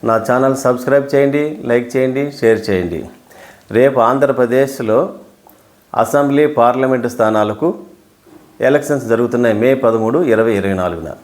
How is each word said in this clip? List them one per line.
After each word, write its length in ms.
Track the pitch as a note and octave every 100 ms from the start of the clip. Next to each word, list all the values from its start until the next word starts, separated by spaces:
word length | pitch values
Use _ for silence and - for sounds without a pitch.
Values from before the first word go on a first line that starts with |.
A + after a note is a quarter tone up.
| A2+
నా 60 | A2+ A2
ఛానల్ 260 | B2+ C3+ C3+
సబ్స్క్రైబ్ 460 | B2+ B2 - C#3 C#3
చేయండి, 300 | C#3 C#3 C#3+ D3+ D3+ -
లైక్ 180 | A#2+ B2
చేయండి, 280 | C3 C3 C3 C#3+ C#3+
షేర్ 220 | A2+ A2 G#2+
చేయండి. 340 | F#2+ F2 E2 - - _ - - - _ A2
రేపు 220 | C3+ B2+ A2+
ఆంధ్రప్రదేశ్లో 880 | C3+ C3 B2+ A#2+ B2+ C3+ - A2+ A2+ F#3+ - - _ _ _ _ _ _ A#2+
అసెంబ్లీ, 420 | - C#3+ C#3+ C#3 D3+ D3
పార్లమెంటు 480 | A#2 B2+ C3 C3 A#2+
స్థానాలకు 540 | B2 A2 A2 G#2+ G#2+ D#3+ G3+ - - _ _ _ - _ _ B2
ఎలక్షన్స్ 360 | D3 D3 C#3+ A2+
జరుగుతున్నాయి 480 | A2+ A#2+ B2 A#2+ G#2+
మే 80 | A#2+ C3+
పదమూడు, 360 | B2+ A2+ A2 C#3+ E3
ఇరవై 200 | A2 A2+ G#2
ఇరవై 180 | G2 F#2+
నాలుగున. 320 | F2+ E2+ D#2+ -